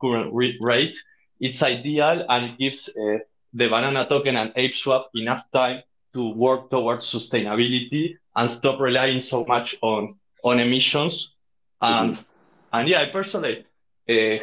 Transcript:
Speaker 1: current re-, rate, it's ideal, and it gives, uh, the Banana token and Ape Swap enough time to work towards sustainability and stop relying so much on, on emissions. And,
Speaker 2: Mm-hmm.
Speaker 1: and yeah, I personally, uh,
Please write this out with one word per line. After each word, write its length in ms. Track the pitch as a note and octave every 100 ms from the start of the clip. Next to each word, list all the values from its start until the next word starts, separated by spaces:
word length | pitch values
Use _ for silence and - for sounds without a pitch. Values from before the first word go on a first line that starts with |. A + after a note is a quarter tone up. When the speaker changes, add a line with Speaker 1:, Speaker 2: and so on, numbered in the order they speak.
Speaker 1:
current 320 | C3 A#2 -
re-, 240 | A#2 B2 -
rate, 380 | A#2 A#2+ E3 - - _ _ _
it's 240 | C3 -
ideal, 600 | C#3+ A#2+ C#3 D3+ D3 E3+ E3+
and 180 | B2 A#2+
it 60 | A#2+
gives, 300 | C3+ C3 - -
uh, 220 | G#2+ A2 - _ _
the 140 | A#2 A#2+
Banana 400 | A2 C3+ C3+ B2+
token 300 | C#3+ C#3 B2
and 160 | A2 B2+
Ape 180 | C3
Swap 360 | - C#3 C3 -
enough 300 | A#2 A2+ B2 -
time 300 | C3 B2+ C3 - _ _
to 160 | B2+ A#2
work 360 | A2 B2+ C3 C3
towards 360 | C3 A2+ B2 -
sustainability 1120 | A#2 - A#2+ G#2 G#2+ A#2+ B2 A#2+ D3+ E3+ - _ -
and 120 | A#2+
stop 300 | - C3+ C3+
relying 400 | C3 B2+ C3+ B2+
so 240 | - B2
much 320 | A2+ A#2+ A#2+ -
on, 360 | A2+ G#2+ G#2+ - _ _
on 160 | B2 B2
emissions. 720 | A#2+ B2+ - D3 D#3+ D#3 - _ _ _ _ _
And, 320 | A#2 A#2 F2+ D#2+
Speaker 2:
Mm-hmm. 80 | - _ _ _ _
Speaker 1:
and 140 | A#2 C#3
yeah, 120 | F3+
I 60 | D3
personally, 580 | F#3+ F#3+ G3 C#3+ G#2+ - _ _ _ -
uh, 280 | A#2 A2 A2